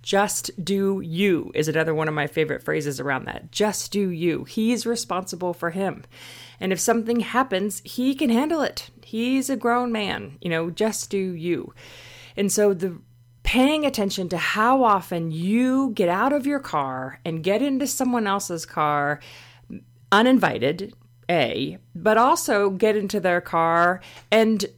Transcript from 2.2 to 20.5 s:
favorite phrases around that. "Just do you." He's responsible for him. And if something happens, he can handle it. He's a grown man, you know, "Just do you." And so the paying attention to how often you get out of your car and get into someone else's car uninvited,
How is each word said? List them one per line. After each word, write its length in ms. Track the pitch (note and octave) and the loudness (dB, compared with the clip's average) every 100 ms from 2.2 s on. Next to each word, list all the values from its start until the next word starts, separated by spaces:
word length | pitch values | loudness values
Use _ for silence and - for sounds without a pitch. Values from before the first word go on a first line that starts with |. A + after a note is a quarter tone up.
| C#3+ | -2
favorite 360 | E3 D#3 C3 | -2 -2 -2
phrases 360 | - D#3 C#3+ C3+ | -2 -2 -2 -4
around 260 | C#3 C3 - | -4 -4 -4
that. 260 | - - | -12 -10
"Just 400 | - G#3 F#3+ - | -4 -2 -2 -4
do 180 | G3+ G3 | -2 -2
you." 340 | E3 E3+ D3 | 0 -2 -2
He's 420 | B2+ - A3 A#3+ A#3 | -4 -2 0 0 -2
responsible 680 | A#3 - F3+ F#3+ F3 F3+ | -4 -4 -6 -6 -6 -4
for 180 | F3 E3+ | -4 -4
him. 320 | F3 F#3+ - - - - - - - | -2 -4 -4 -14 -20 -20 -20 -20 -8
And 120 | F#3 | -4
if 80 | F#3+ | 0
something 420 | - A3+ A3 A#3+ | 2 0 2 -2
happens, 600 | - A#3+ C4+ F#3+ G#3 - | 0 0 0 0 -2 -6
he 300 | - - B3+ | -12 -2 -2
can 160 | C4+ - | 0 2
handle 320 | A3+ D#4 E4 | 2 2 0
it. 300 | B3+ - - - | -2 -4 -14 -20
He's 460 | - A3 A#3+ C4 C4 | -10 -4 0 0 0
a 80 | C4 | -2
grown 340 | A#3 A#3+ B3 | 0 0 0
man, 460 | A3 G3 - G2+ D3 | -2 -4 -6 -8 -8
you 120 | F3 | -2
know, 180 | E3 E3+ | -2 -2
"Just 400 | E3 A3 G3+ - | 0 0 0 -4
do 80 | G3+ | -4
you." 560 | F#3+ E3+ E3+ E3 - - - - - - - - | -2 -4 -2 -2 -4 -14 -20 -20 -20 -20 -16 -2
And 140 | G3+ | 0
so 220 | F#3+ G#3 | 4 2
the 240 | F#3+ F#3 E3+ - _ _ _ | 2 -4 -6 -18 _ _ _
paying 420 | - A#3 C4 D#4 D4 | 0 4 4 2 -2
attention 440 | C4+ G3+ G3 F3+ | 0 -4 -2 -6
to 80 | F3 | -4
how 460 | D#3 G#3 A3+ C4+ | -4 0 2 4
often 480 | A#3+ G3 - F3 E3 | 4 2 0 -6 -4
you 600 | D#3+ F3+ A3 B3+ C4 C4+ G#3 | -4 0 2 2 2 0 0
get 120 | F3 | 0
out 240 | F3+ B3 | 2 2
of 140 | D4 C4+ | 0 0
your 140 | C#4+ | -4
car 600 | C4+ D#3 C3+ C3 C3 - E3+ | -2 -4 -4 -6 -8 -8 -8
and 180 | D#3+ | -4
get 180 | D#3+ G3+ | 0 0
into 260 | C#4 C4+ C#4 | 0 0 -2
someone 400 | - B3+ A#3+ G#3 | -2 0 0 0
else's 380 | G3 - F3 - | -2 -4 -8 -6
car 540 | - D3+ D3 C#3+ D3 - - - - - - - _ - | -2 0 2 0 -2 -8 -20 -20 -20 -18 -18 -18 _ 2
uninvited, 840 | G3+ B3 C4 F3+ | 4 6 6 4